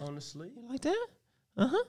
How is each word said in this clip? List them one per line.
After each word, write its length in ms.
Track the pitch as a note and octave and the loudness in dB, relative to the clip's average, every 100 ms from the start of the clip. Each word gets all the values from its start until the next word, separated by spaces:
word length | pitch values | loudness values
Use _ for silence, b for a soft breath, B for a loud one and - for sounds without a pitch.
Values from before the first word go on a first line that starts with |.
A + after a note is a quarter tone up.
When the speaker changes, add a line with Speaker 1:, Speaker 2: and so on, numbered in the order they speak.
Speaker 1:
Honestly. 480 | C#3+ D3 - D3 F3 B3+ | -6 -8 -10 -12 -12 -14
Speaker 2:
You 120 | A#3 | -8
like 120 | C4 | -2
that? 260 | D4 G#4+ A#4+ _ _ _ _ G3+ | 0 0 -2 _ _ _ _ 2
Uh-huh. 260 | B3+ F#4 | 4 4